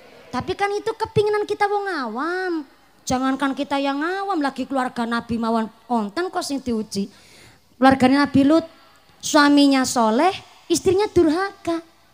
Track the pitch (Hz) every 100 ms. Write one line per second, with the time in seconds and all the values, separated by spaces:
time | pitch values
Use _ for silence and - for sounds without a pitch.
0 | - - - 247 262 370 403 403 453 453
1 | - - 415 427 415 415 403 403 392 330
2 | 240 220 311 359 370 330 269 _ _ _
3 | - 254 262 269 277 269 285 277 277 277
4 | 320 381 392 359 277 262 262 269 254 247
5 | 226 233 233 233 226 226 220 - - 240
6 | 202 202 370 359 - 277 254 220 214 196
7 | 196 - - - - _ _ - 262 262
8 | 247 277 285 269 277 320 330 - _ _
9 | _ _ - 302 285 285 285 269 254 262
10 | 220 226 349 392 - - - 339 381 370
11 | 415 349 330 330 392 392 - 330 330 _
12 | _